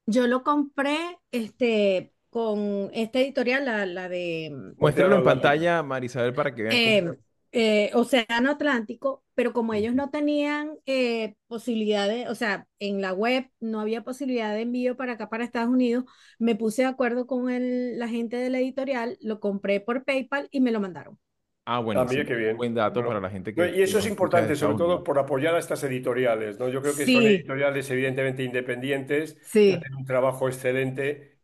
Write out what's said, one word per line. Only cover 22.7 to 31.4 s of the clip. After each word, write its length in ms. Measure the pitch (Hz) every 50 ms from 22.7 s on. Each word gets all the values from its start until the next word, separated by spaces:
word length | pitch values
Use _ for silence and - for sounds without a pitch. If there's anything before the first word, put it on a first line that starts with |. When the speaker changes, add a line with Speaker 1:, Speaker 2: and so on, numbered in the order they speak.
| 117
Speaker 2:
dato 280 | 117 107 104 101 123
Speaker 3:
Bueno. 20 | 120
Speaker 2:
para 160 | 120 113 101
la 100 | 95 92
gente 240 | 104 95 90 110 101
Speaker 3:
No, 80 | 160 175
Speaker 2:
que, 60 | 175
Speaker 3:
y 120 | 175 190
eso 160 | 190 190 196 208
Speaker 2:
que 20 |
Speaker 3:
es 60 | 196
Speaker 2:
nos 40 | 226
escucha 300 | 202 190 185 160 180 170
Speaker 3:
importante, 80 | 170 -
Speaker 2:
de 80 | 147
Speaker 3:
sobre 180 | 131 147 147 147
Speaker 2:
Estados 20 |
Speaker 3:
todo 120 | - 170 175
Speaker 2:
Unidos. 160 | 180 175 -
Speaker 3:
por 140 | - 139 139
apoyar 360 | 131 139 147 135 147 165 170
a 40 | 170
estas 240 | 160 - 160 131 147
editoriales, 760 | 135 127 127 127 131 120 127 127 123 113 110 110 107 101 101
¿no? 100 | 123 127
Yo 140 | 127 135
creo 140 | 135 147 143
que 100 | 143 147
son 180 | 254 247 240 233
Speaker 1:
Sí. 20 |
Speaker 3:
editoriales 600 | 214 202 180 135 131 135 135 143 143 139 139 135 135
evidentemente 520 | 127 127 131 135 131 135 135 135 127 131
independientes, 960 | 131 123 120 127 127 127 123 123 127 139 139 139 127 - 143 147 156 151 - -
Speaker 1:
Sí. 200 | - - - 214 208
Speaker 3:
que 120 | 196 180
hacen 180 | 170 - - -
un 100 | 135 131
trabajo 440 | 131 131 127 127 135 131 - 131 127
excelente 880 | 127 - - 127 127 131 131 131 131 143 139 143 147 - - - _ _